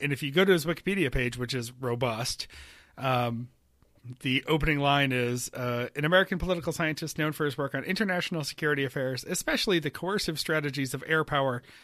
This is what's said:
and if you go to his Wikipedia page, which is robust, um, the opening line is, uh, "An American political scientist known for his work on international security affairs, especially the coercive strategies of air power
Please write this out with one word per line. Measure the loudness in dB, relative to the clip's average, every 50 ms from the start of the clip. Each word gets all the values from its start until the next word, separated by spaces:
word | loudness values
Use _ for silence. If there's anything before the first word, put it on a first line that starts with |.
and | -2 -2 -2
if | -2
you | -4 0
go | 4 4 6
to | 6
his | 6 4 4
Wikipedia | 0 -4 -2 -2 -2 0 2 2 2
page, | 2 0 0 0 0
which | -2 -4 -4
is | -4 -4 -6 -6
robust, | -10 -6 -4 -2 0 0 0 0 0 -2 -4 -4 -4 -6 -8 -12 -14 -18 -20 -20 -20 -20 -20 _ _
um, | -4 0 2 2 2 2 0 -2 -4 -8 -10 -14 _ _ _ _ _ _ _ _ _ -18 -16 -16 -6
the | -2 0 0 0 2 2
opening | 2 2 2 2 2 2
line | 4 4 4 4 4 2
is, | 2 2 0 0 0 -2 -4 -6
uh, | -6 -4 -2 -2 -2 -2 -4 -4 -4
"An | -2 2
American | 4 6 6 4 4 0 -2
political | 0 -2 -2 -2 -2 -4
scientist | -2 0 -2 -2 -2 -4 -6 -6 -4 -2
known | -2 -2
for | 0 0 -2
his | -2 0 -2
work | -4 -4 -4
on | -6 -4
international | -4 -2 0 0 0 0 -2 -2 -2 -4 -4 -4
security | -6 -6 -2 0 0 2 2
affairs, | 0 -2 -2 -2 -2 -2 -2 -4 -4 -4
especially | -4 -4 -2 0 0 0 2 2 2 2
the | 2 -2
coercive | -4 -4 -4 -2 -2 -2 -2 -2 -2 -4
strategies | -2 0 0 0 0 0 -2 -2 -2 -2 -4
of | -8 -2
air | 0 2 2
power | 2 2 2 2 2 2 0 -2 -8 -12 -20 -20